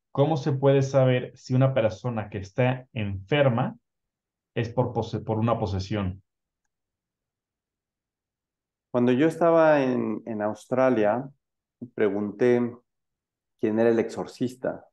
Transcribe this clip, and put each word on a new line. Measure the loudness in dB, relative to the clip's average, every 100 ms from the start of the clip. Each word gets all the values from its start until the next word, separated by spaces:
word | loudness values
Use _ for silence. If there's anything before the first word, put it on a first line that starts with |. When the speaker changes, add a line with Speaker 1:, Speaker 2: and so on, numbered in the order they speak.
| _
Speaker 1:
¿cómo | 0 0 0
se | -2
puede | 2 4 4
saber | 4 2 4 2 -2 -12
si | -2 2
una | 2
persona | 2 0 -2 -8 -6 -8
que | -10
está | -8 -2 0 -2 -8
enferma | -8 -6 -6 -2 0 2 0 -4 -6 _ _ _ _ _ _ _ -6
es | -4
por | -2 -2
pose-, | -4 -6 -6
por | -4 -2
una | 0 0
posesión? | -2 -4 -4 -4 -4 -8 _ _ _ _ _ _ _ _ _ _ _ _ _ _ _ _ _ _ _ _ _ _ _ _ _ _ _
Speaker 2:
Cuando | 0 2
yo | 2 2
estaba | 2 2 4 6 4
en, | 2 -2 -4 -6 -8
en | -6
Australia, | -6 -6 -4 0 2 2 2 0 -6 -16 _ _ _ -20 -10
pregunté | -2 -2 0 -4 0 2 2 0 -8 _ _ _ _ _ _ _ _
quién | -2 2
era | 2
el | 2
exorcista. | -2 -6 -10 -6 -8 -6 -8 -8 -14